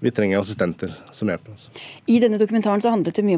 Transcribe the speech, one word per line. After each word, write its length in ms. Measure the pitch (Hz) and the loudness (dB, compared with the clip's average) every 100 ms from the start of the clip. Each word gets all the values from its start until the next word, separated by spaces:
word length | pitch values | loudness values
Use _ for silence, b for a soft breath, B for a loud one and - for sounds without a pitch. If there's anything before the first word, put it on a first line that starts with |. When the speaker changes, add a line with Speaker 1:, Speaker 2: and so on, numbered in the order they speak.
Speaker 1:
vi 140 | 123 | -4
trenger 260 | 113 101 98 | 0 0 0
assistenter 560 | 98 101 90 80 87 - - | -2 -2 -4 -4 -10 -12 -18
som 160 | - 107 | -6 -4
hjelper 240 | 82 - | -4 -8
oss. 160 | 107 - - B B - | -20 -20 -20 B B 2
Speaker 2:
I 80 | 233 | 4
denne 180 | 233 214 | 4 2
dokumentaren 400 | 214 220 208 202 | 2 0 0 0
så 140 | 233 | 2
handlet 260 | 226 165 214 | 0 0 0
det 60 | |
mye 100 | 208 | 2